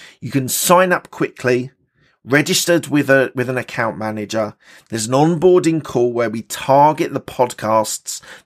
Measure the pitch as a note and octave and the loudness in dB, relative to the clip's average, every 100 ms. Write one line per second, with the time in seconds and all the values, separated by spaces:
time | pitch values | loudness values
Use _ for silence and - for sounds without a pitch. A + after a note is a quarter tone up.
0 | - - A#2+ C3+ B2+ - - F3+ F#3 F3 | -20 -16 -6 -4 -4 -2 4 4 4 0
1 | - - D#3 - B2 B2 B2+ _ _ _ | -4 -6 -6 -4 0 0 -2 _ _ _
2 | _ _ A2+ C#3+ D#3 F#3 - E3+ C3 C#3+ | _ _ 0 0 2 -2 0 0 0 -2
3 | C#3 C3+ B2 B2+ B2 B2+ - - A2+ E2 | 2 2 2 -2 -4 -4 -6 -6 -6 -6
4 | A2 G#2+ G2+ A2 G#2 - _ - - A2+ | -8 -8 -6 -4 -6 -8 _ -20 -10 -8
5 | A2+ C3+ D#3 E3+ F3+ F3+ D#3+ D#3+ - C3 | -2 2 2 4 4 4 4 -2 -2 0
6 | A#2+ A#2+ A#2 A2+ - - - C#3 D3+ D#3 | 0 0 -4 -4 -10 -8 2 4 4 2
7 | E3 C3+ - - B2 - G#2+ A2 G#2+ - | -4 -6 -6 -2 -2 -2 -2 0 0 -6
8 | - - - - | -12 -14 -16 -20